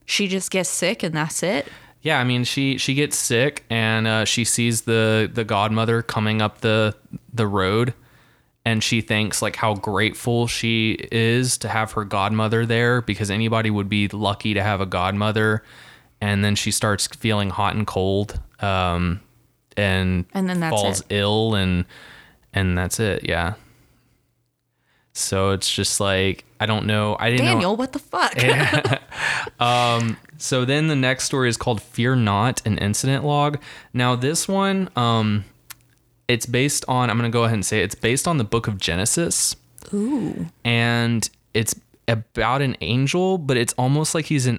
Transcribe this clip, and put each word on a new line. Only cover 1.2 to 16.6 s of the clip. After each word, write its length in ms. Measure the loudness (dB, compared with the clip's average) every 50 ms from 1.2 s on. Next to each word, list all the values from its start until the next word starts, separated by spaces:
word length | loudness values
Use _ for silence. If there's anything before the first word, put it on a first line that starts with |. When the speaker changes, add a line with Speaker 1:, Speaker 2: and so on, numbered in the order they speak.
| -2 -2 -4 -2
Speaker 1:
it. 240 | -2 -2 -2 -2 -4 -8 -14 -20 -20 -20 _ _
Speaker 2:
Yeah, 160 | -2 0 2 2
I 60 | 2
mean, 200 | 2 2 0 0
she, 320 | -2 0 0 0 0 0 0
she 160 | -2 0 0
gets 220 | 0 0 0 0
sick 480 | -2 0 0 2 2 2 2 0 -6 -6 -2
and, 360 | 0 0 2 2 2 2 2
uh, 180 | 2 2 2 2
she 200 | 2 0 0 0
sees 380 | 0 0 2 2 0 0 0
the, 480 | 0 0 2 2 4 4 4 2 2 0
the 120 | -2 -4 -2
godmother 580 | 0 0 0 2 2 0 0 2 2 0 0
coming 400 | -2 -2 -2 -2 0 0 2 0
up 180 | 0 -2 -2 -2
the, 340 | 0 2 2 2 2 0 -2 -4 -12 _ -18 -18 -16 -8
the 140 | -4 -2 -2
road, 480 | 0 0 2 2 2 2 2 0 0 -2 -6 -14 -20 -20 -20 _ _ _ _ _ _ _ _ -2
and 180 | -2 0 0
she 180 | 0 0 0 0
thinks, 400 | 0 0 0 0 0 -2 -2 -2
like, 120 | -2 -4 -2
how 180 | -2 0 0 0
grateful 720 | -2 -2 -2 0 0 0 0 -2 -2 -2 0 0 0 0 0
she 440 | -2 -2 -2 0 0 0 0 0 -2 -4 -6 -4
is 440 | -2 0 2 2 2 2 2 0 -2 -4
to 100 | -4 -2
have 240 | -2 -2 -2 -2
her 120 | -4 -6 -6
godmother 600 | -2 -2 -2 0 0 0 0 0 0 0 0 0
there, 360 | 0 0 2 2 2 0 0
because 280 | 0 -2 -4 -2 -2 -2
anybody 400 | 0 0 0 0 0 0 0 0
would 180 | 0 0 0 0
be 200 | 0 0 0 0
lucky 460 | 0 -2 -2 -2 -2 -2 -2 -2 0
to 80 | 0
have 180 | 0 0 0 -2
a 60 | -2
godmother. 760 | -2 -2 -2 0 0 0 0 0 0 2 2 2 2 0 0 -4 -10 -18 -20 -20 -20 -20 -20 _ _ _ _
And 240 | -2 0 2 2 2
then 100 | 2 2
she 140 | 0